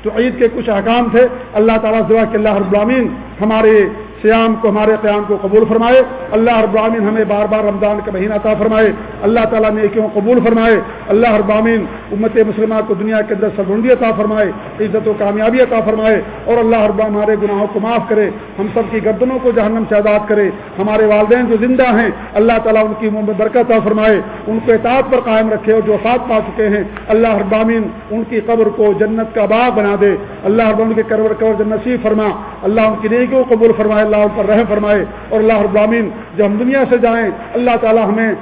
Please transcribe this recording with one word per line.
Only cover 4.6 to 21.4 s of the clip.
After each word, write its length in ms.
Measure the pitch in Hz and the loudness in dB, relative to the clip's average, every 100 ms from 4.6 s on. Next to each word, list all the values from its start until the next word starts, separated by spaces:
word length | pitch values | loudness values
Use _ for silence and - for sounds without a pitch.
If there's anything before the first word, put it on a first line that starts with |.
کو، 80 | 220 | 0
ہمارے 220 | 202 214 214 | 2 0 0
قیام 220 | 214 208 202 | 0 -2 -2
کو 100 | 202 | -4
قبول 220 | 196 208 220 | 2 2 4
فرمائے۔ 320 | 226 233 254 247 - - | 2 4 4 4 -4 -4
اللہ 260 | 214 226 233 | 0 2 2
رب 160 | 220 | 2
العالمین 340 | 214 220 226 202 | 0 0 0 0
ہمیں 160 | 220 208 | 0 0
بار 180 | 202 208 | 0 0
بار 180 | 214 | 0
رمضان 360 | 208 202 208 208 208 | -2 0 -2 -2 -4
کا 60 | |
مہینہ 200 | 190 202 | -4 -2
عطا 200 | 208 214 | -2 -2
فرمائے۔ 380 | 208 214 220 220 - - - | 0 0 2 2 0 -10 -4
اللہ 180 | 202 233 | 0 0
تعالیٰ 320 | 220 220 214 | 0 0 0
نیکیوں 360 | 214 208 220 214 | 0 0 0 -2
قبول 260 | 208 202 247 233 | -2 2 2 4
فرمائے۔ 300 | 226 226 214 - - - | 2 4 2 0 -12 -2
اللہ 240 | 208 233 | 2 2
رب 200 | 214 196 | 2 2
العالمین 340 | 214 226 226 170 - - | 0 2 0 -2 -10 -10
امت 240 | 202 220 226 | -4 -2 0
مسلمہ 400 | 214 214 220 220 214 | 0 0 -2 -2 -2
کو 60 | |
دنیا 280 | 196 214 220 | -4 -2 -2
کے 120 | 214 | -2
اندر 140 | 214 214 - | -2 -2 -2
سربلندی 360 | 185 208 233 | -2 -2 2
عطا 200 | 247 233 202 | 2 2 0
فرمائے، 340 | 208 214 202 - - - | -2 0 -2 -4 -12 -6
عزت 280 | 208 214 214 | -2 -2 -2
و 60 | 214 | -2
کامیابی 440 | 202 208 220 254 | -2 0 0 2
عطا 180 | 247 233 202 | 2 2 0
فرمائے، 360 | 220 220 208 - - - | 0 2 0 -2 -10 -2
اور 120 | 240 | 0
اللہ 240 | 226 226 | 2 2
رب 140 | 214 202 | 2 0
العالمین 280 | 214 208 | -2 0
ہمارے 120 | 214 214 | 0 0
گناہوں 240 | 208 202 208 | 0 -2 -2
کو 60 | 202 | -2
معاف 220 | 220 233 - | -2 -2 0
کرے، 200 | 220 202 - - - | 0 0 -4 -14 -8
ہم 80 | 208 | -4
سب 80 | - 202 | -2 -2
کی 140 | 220 214 | -2 -2
گردنوں 340 | 190 254 262 | -2 -2 0
کو 80 | 254 | 0
جہنم 320 | 233 214 226 214 | 0 0 -2 0
سے 60 | 208 | 0
آزاد 240 | 208 208 208 | 2 0 0
کرے۔ 200 | 208 196 - - - | 0 0 -2 -12 -6
ہمارے 260 | 202 214 214 | -2 2 4
والدین 400 | 208 214 240 | 4 4 2